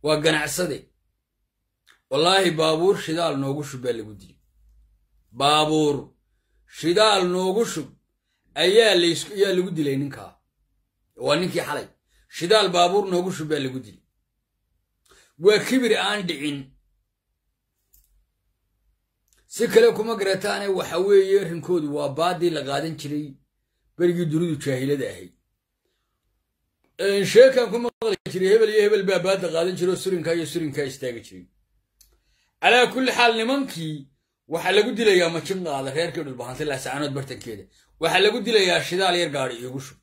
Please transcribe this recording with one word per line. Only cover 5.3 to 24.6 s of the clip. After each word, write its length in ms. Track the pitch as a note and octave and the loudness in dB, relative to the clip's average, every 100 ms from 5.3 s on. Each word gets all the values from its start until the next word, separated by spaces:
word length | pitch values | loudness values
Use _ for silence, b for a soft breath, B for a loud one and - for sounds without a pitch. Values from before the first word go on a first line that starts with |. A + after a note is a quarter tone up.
Baabuur 600 | A#2 C#3 D3+ D3+ D#3 D3+ C#3 G#2 _ _ _ _ _ _ | -4 0 2 2 2 0 -2 -8 _ _ _ _ _ _
shidaal 480 | - D3+ F3 G#3+ G3 F3+ | -8 -2 2 4 4 0
noogu 360 | F3+ F#3 G3 | 0 0 0
shub 240 | A#3 E3 C#3+ _ _ _ _ _ _ - | -2 -4 -12 _ _ _ _ _ _ -2
ayaa 380 | E3+ G#3 A3+ | 4 6 6
la 120 | F#3+ E3+ | 4 2
isku, 260 | D#3+ - | 0 -6
ayaa 200 | G#3 G3 | -2 0
lagu 180 | F#3 F3+ | 2 -2
dilay 260 | D#3+ C#3+ C3+ | -2 -2 -2
ninkaa. 340 | C#3+ C3 F#2+ _ _ _ _ _ _ _ _ _ | -4 -8 -18 _ _ _ _ _ _ _ _ _
Waa 180 | B2+ D3+ | -2 0
ninkii 280 | F3+ C#3 D3 | 0 -4 -4
xalay. 200 | D3 G2 _ _ _ _ | -6 -8 _ _ _ _
Shidaal 340 | - E3+ G#3+ G3 | -10 2 4 4
baabuur 340 | F3 F3 G3+ G3 | 4 4 2 0
noogu 220 | F3+ F3+ | -2 -2
shub 160 | C#3+ D#3 | -6 -4
baa 100 | D3+ | -4
lagu 220 | C3+ B2+ | -4 -8
dilay. 220 | G#2 - _ _ _ _ _ _ _ _ _ _ _ b b _ | -14 -20 _ _ _ _ _ _ _ _ _ _ _ b b _
Waa 180 | E3+ G#3+ | 4 4
kibir 340 | - C4 A#3+ | 2 0 2
aan 280 | G3+ F#3+ G#3 | 0 0 -4
dhicin. 360 | F3+ D3+ D3 C#3+ C3+ _ _ _ _ _ _ _ _ _ _ _ _ _ _ _ _ _ _ _ _ _ _ _ _ _ _ _ _ | -4 -6 -6 -6 -12 _ _ _ _ _ _ _ _ _ _ _ _ _ _ _ _ _ _ _ _ _ _ _ _ _ _ _ _
Si 120 | - A3+ | -4 4
kale 220 | G3 A#3 | 6 6
kuma 220 | G3+ A3 G#3+ | 4 -4 -4
garataane, 500 | G3 F#3+ G3+ G3 G3+ | -2 -2 -4 -6 -4
waxa 300 | F#3 - E3+ | -4 -2 -2
weeye, 400 | F#3+ G3+ F#3+ G3 | 4 4 6 2
rinkoodu 440 | F3 E3+ D3 F3+ D3+ | 0 -8 -2 -2 -2
waa 140 | D3 C#3+ | -4 -4
baadii 420 | C3+ E3+ E3+ E3+ | -2 -2 0 -2
la 120 | D#3 | -2
qaadan 320 | C3+ C#3 E3 D3 | -4 -4 -6 -8
jiray 300 | D3 D3 D3+ C3+ _ _ _ _ _ - | -8 -8 -8 -16 _ _ _ _ _ -2
berigii 280 | F3 F3 E3 | 0 0 -2
dunidu 300 | D#3 E3+ D3 | 0 -2 -2